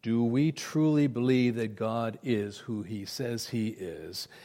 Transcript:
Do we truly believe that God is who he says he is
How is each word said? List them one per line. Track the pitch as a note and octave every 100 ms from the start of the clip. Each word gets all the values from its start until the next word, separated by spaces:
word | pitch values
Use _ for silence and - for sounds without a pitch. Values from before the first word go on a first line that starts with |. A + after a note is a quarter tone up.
Do | A#2 A#2
we | A#2 B2 D3+
truly | D3+ - D#3 D#3 D3+ D3
believe | A#2 B2 C3 B2
that | A#2 A2+ G#2
God | A2 A2+ A2+ G#2+
is | C3 A2+ G2+ G2+
who | - A2
he | F#2 G#2+ G2
says | - B2+ A#2 -
he | A#2+ A2
is | G#2+ F#2 D#2+ D#2+ F#2 - -